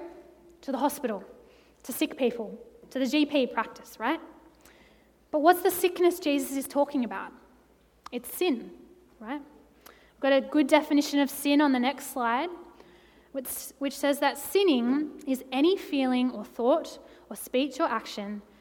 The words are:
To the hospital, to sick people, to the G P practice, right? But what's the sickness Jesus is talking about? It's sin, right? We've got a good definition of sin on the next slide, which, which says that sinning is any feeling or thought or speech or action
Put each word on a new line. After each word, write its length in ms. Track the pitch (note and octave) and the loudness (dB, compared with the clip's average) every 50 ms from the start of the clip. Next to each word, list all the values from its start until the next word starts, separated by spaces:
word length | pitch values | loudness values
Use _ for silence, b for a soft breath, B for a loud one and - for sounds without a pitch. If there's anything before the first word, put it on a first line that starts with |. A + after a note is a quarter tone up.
| - - - - - - - - - - - _ | -10 -16 -18 -20 -20 -20 -20 -20 -20 -20 -20 _
To 100 | - C#4 | -10 -6
the 60 | C4 | -4
hospital, 480 | A3+ C4+ C#4 - - - A3 G#3 F#3 - - - - b b b b b b b b b | 0 0 -2 -2 -2 -6 -6 -6 -6 -10 -14 -20 -20 b b b b b b b b b
to 80 | - | -10
sick 240 | A#3+ - D#4+ D4+ - | -4 -4 -4 -4 -2
people, 420 | - C4+ A#3 - A#3 G#3+ F#3+ G3 - - - - - - - | 0 0 0 0 -2 -10 -10 -10 -14 -18 -20 -20 -20 -20 -10
to 80 | - C4 | -4 -2
the 60 | C4+ | -2
G 200 | A#3 D4 D4+ D4 | 0 2 2 2
P 220 | D4 D4 C#4+ B3 | 2 2 0 0
practice, 520 | A#3+ - A#3 A3 - - - - - - - | 0 -2 -4 -4 -4 -8 -18 -20 -20 -12 -6
right? 220 | A3 B3+ D#4+ D#4+ - - - - - - _ b b b b b b b b b b b b b _ - | -4 -4 -4 -4 -6 -14 -20 -20 -20 -20 _ b b b b b b b b b b b b b _ -4
But 100 | - D4+ | -2 4
what's 220 | C#4 E4+ F4+ F4 | 6 6 6 6
the 100 | - F#4+ | 4 0
sickness 480 | F4+ - - F4+ F4+ - F4 E4+ F4 - | 0 2 0 0 2 4 4 4 4 2
Jesus 380 | - - C#4+ C#4 C4 - C4+ | -2 0 0 0 -2 -2 -6
is 100 | C#4 B3+ | -6 -6
talking 380 | - - C#4+ C#4+ C#4+ - C4 A#3+ | -4 0 0 0 0 0 -4 -4
about? 260 | G#3 F#3+ G3 - - - - - - _ _ _ _ _ _ _ _ _ _ - - | -4 -6 -8 -10 -12 -16 -20 -20 -20 _ _ _ _ _ _ _ _ _ _ -18 -10
It's 180 | B3 B3+ - - - | -10 -10 -10 -10 -4
sin, 340 | - F#4 F4+ B3+ A3 - - - - - - - _ _ _ _ - | 0 2 2 2 0 -4 -12 -18 -20 -20 -20 -20 _ _ _ _ -16
right? 180 | A3 A3 C#4+ D4 | -10 -10 -10 -10
We've 800 | C#4 - - - - _ _ _ _ - - _ _ _ _ - | -10 -14 -20 -20 -20 _ _ _ _ -20 -20 _ _ _ _ -2
got 140 | - C4+ C#4 | 2 4 4
a 80 | C4+ | 4
good 260 | C4+ C4+ - D4+ D4 | 2 2 2 2 4
definition 540 | D4 D#4 D4 D4+ - D4+ D4 C#4+ - C#4+ C#4+ | 6 6 4 4 4 2 2 2 2 2 0
of 80 | C#4+ C4+ | 0 0
sin 320 | - - - C#4+ C#4+ D4 | -2 -4 0 2 4 4
on 100 | D4+ C#4 | 6 4
the 80 | C4 B3 | 4 2
next 320 | A#3+ C4 C#4 C4+ - - | 2 0 -2 -4 -10 -10
slide, 380 | - C4 A#3+ A3+ A#3 C4 D#4+ F#4 F4 - - - b b b b b b b b b b b b | -6 -4 -2 0 0 -2 -2 -4 -8 -12 -16 -20 b b b b b b b b b b b b
which, 160 | b C#4 B3+ - - - - - - - | b -10 -8 -8 -10 -12 -12 -14 -8 -4
which 180 | C#4 C#4+ C4+ | -4 -4 -4
says 220 | - - C#4 C#4+ C#4+ | 0 0 0 2 2
that 180 | D4 C#4 - | 2 0 0
sinning 840 | C#4+ - - - G4 G4+ F4+ C4+ A#3+ A#3 A#3+ C4+ D4 D4+ - - - - | -2 -8 0 2 4 6 6 4 4 4 2 2 0 0 -4 -8 -10 -4
is 200 | C4+ C4 B3+ - - B3+ | -4 -4 -4 -4 -4 0
any 240 | C4+ D4 F4 G4 | 2 4 4 4
feeling 540 | - - - D4+ C#4 C4 B3+ B3+ B3 B3+ B3+ | 2 -2 -4 -2 0 0 2 2 2 0 0
or 120 | - G#3 G3+ | -2 -6 -12
thought 560 | - - - A#3 B3 D#4 D#4+ - - - - B B B B B B | -12 -6 -2 2 2 2 2 0 -6 -14 -18 B B B B B B
or 80 | A3 | -14
speech 420 | - - - - B3+ C#4+ C#4 - - | -14 -12 -4 -2 0 0 0 -2 -2
or 60 | E4 | -2
action 560 | - A#3 A3 - - - G#3+ G3+ G3+ G#3 G#3 - b b b | -2 -2 -4 -6 -8 -10 -10 -8 -8 -10 -12 -12 b b b